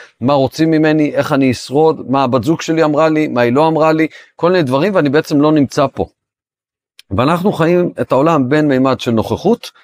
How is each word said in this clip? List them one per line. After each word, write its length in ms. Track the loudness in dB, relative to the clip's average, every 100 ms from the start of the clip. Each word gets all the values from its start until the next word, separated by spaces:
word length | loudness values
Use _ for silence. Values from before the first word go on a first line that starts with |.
| -20 -6
מה 120 | 0
רוצים 380 | 0 0 0 0
ממני, 440 | 2 2 2 0
איך 180 | -2 -2
אני 180 | 0 0
אשרוד, 600 | -2 -4 0 0 0 -2
מה 120 | -2
הבת 220 | 0 0
זוג 180 | -2 -2
שלי 220 | -2 0
אמרה 240 | 0 2 0
לי, 200 | 0 -2
מה 120 | 0
היא 120 | 0
לא 160 | 2 2
אמרה 240 | 2 2
לי, 140 | 0 -2 -6 -20 -4
כל 140 | 0
מיני 120 | 0
דברים, 320 | 0 0 0
ואני 140 | 0 0
בעצם 320 | 0 0 0
לא 120 | 2
נמצא 340 | 2 0 0 -2
פה. 120 | -4 -8 _ _ _ _ _ _ _ _ _ -8
ואנחנו 420 | -2 0 0 -2
חיים 400 | 0 0 0 0 -4
את 120 | -2
העולם 360 | 0 2 0 0
בין 200 | 0 0
מימד 320 | 2 0 -2
של 100 | -2
נוכחות 600 | -2 -2 -2 -2 -2 -4 -20